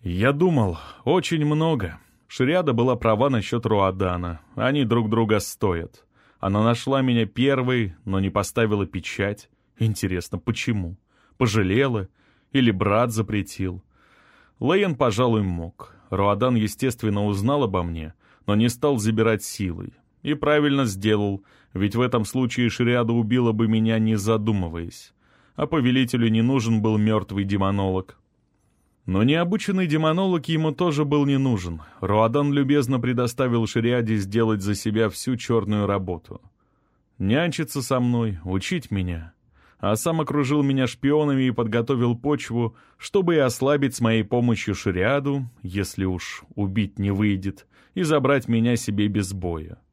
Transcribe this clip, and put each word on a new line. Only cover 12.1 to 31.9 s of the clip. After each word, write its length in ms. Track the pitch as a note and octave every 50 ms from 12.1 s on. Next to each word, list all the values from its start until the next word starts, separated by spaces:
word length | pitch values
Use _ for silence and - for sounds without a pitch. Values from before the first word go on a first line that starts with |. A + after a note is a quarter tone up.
| _ _ _ _ _ _ _ _ _
Или 180 | C3+ B2+ A#2
брат 400 | G#2+ F#2 G2+ G2+ G2+ A2 A#2+ B2
запретил? 720 | A2 A2 A2 G#2 G#2+ G#2 G2 - - - G2 F#2 F2+ F#2 - _ _ _ _ _ _ _ _ _ _ _ _ _ _ _
Лейен, 340 | - B2+ E3 G3 G3+ F#3+ D#3
пожалуй, 480 | A#2+ D3 B2 G#2 G2+ B2+ B2 A#2 A2 G#2
мог. 540 | F#2 F2 F2 E2 E2+ - _ - - - - _ _
Руадан, 440 | - F#2 G2 G2+ G#2 G2+ A#2 B2+ B2
естественно, 680 | A#2 G#2+ G#2 - - - C3 A#2+ - - A2 G#2 G2+ G#2
узнал 380 | G#2 G#2 G2 G2 A#2+ C#3 D3 C#3
обо 180 | A2 F#2+ F#2+ E2+
мне, 320 | E2+ E2+ E2 D#2+ D#2 D#2 _ _ _ _ _ _
но 80 | - G#2
не 140 | G#2 A2+ A#2+
стал 300 | A#2+ A#2+ - D3 C#3+ A#2+
забирать 440 | G2+ A2 A2+ A2 A2+ A2+ A2+ G#2 -
силой. 500 | - - - G#2 F#2 E2+ E2+ - - - _ _ _ _ _ _
И 120 | - D3+
правильно 500 | D3 - C#3+ D3+ D3+ D3 D3 C#3 C#3 C3+
сделал, 580 | A#2 G2 G2 G2 A2 G#2+ G#2 G#2 G2+ G2 G2 - _ _ _ _ _ _
ведь 220 | F2+ G2 G2+ G#2
в 40 | A#2
этом 240 | B2 B2 A#2 A#2+ A2
случае 460 | - - C3 C3 A#2 - - B2 A#2
Шириада 420 | - - B2 A#2 B2 B2 A#2+ A2+ A#2
убила 380 | A#2 A#2 G#2 A#2 B2+ B2 A#2
бы 160 | A2 G#2+ A2+
меня, 320 | A2 A2 A2 A2 A2+ A2+ A2
не 180 | A2 A2 A2+
задумываясь. 960 | G#2+ G2 G#2+ A2+ A2 G#2 G#2+ A2 G2+ F#2 E2+ E2 E2+ E2+ E2+ - - - - _ _ _ _ _ _ _ _ _
А 100 | - C#3
повелителю 600 | D3 - D#3+ B2 B2 B2 C3 C3 A#2+ - B2 A#2 A2+
не 140 | A2 A2+ A2+
нужен 380 | B2 C3+ C#3 A2+ A2+ A2+ A2
был 160 | G#2 A2 A2
мёртвый 480 | G#2+ G#2 A2 A2 G#2+ G2 - G2 G2 G2+
демонолог. 760 | G2 G2+ G2+ G2 F#2+ G2 G2+ G2 F#2+ F#2 F#2 F#2+ _ - _ _ _ _ _ _ _ _ _ _ _ _ _ _ _ _ _ _
Но 160 | - F2+ F#2+ G#2+
необученный 640 | B2+ D3 E3 F3 F3 F#3 A3 - - G3+ F#3 F#3
демонолог 600 | E3+ C#3+ D#3 D#3 D#3 D#3 F3 F#3+ F#3+ F3+ E3+ C3
ему 260 | - D#3+ D#3+ D#3+ D#3 D3
тоже 320 | - F3+ F3 D3+ C#3+ D#3
был 200 | C#3+ D3 D3 C#3+
не 120 | C#3 C#3 C3+
нужен. 440 | C3+ C3+ A#2+ G2+ F2+ F2 E2 D#2+ D#2+ -